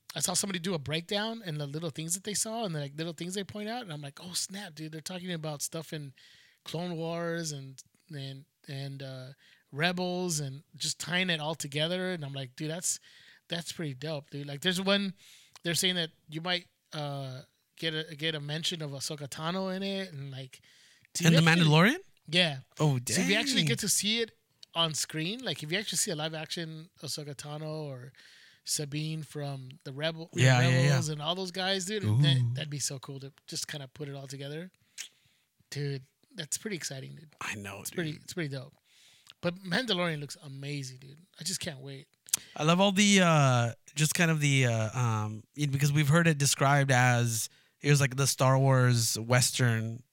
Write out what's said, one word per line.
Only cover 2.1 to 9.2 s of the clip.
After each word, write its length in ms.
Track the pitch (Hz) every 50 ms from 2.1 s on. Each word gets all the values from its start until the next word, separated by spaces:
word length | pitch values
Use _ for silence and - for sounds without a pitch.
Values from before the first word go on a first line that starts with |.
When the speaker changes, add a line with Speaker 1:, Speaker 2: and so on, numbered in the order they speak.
| 170
Speaker 1:
that 100 | 196 -
they 100 | 214 196
saw 320 | - - 220 220 233 233
and 100 | 185 156
the, 40 | 151
like, 120 | 143 139 143
little 160 | 151 160 170 160
things 200 | - 170 175 185
they 100 | 208 190
point 240 | - - 208 208 214
out, 120 | 233 247 240
and 80 | 180
I'm 100 | 151 147
like, 180 | 147 139 - - 165
"Oh 80 | 185 170
snap, 420 | - - - 190 196 208 180 147
dude! 160 | 156 156 156 156
They're 80 | 160
talking 320 | - - 185 180 180 185 175
about 280 | 160 156 156 147 139
stuff 300 | - - - 165 156 -
in 220 | 170 151 143 135 - _ - - - _ _ _ _ _ -
Clone 320 | - - 160 180 180 170
Wars 560 | 160 165 165 170 170 170 170 165 170 165 156
and, 300 | 147 139 135 135 131 - - _ _ _ _ -
and, 340 | 156 139 135 135 135 135 143 _ _ _ _
and, 360 | - 139 135 139 139 139 139 139
uh, 220 | 131 131 131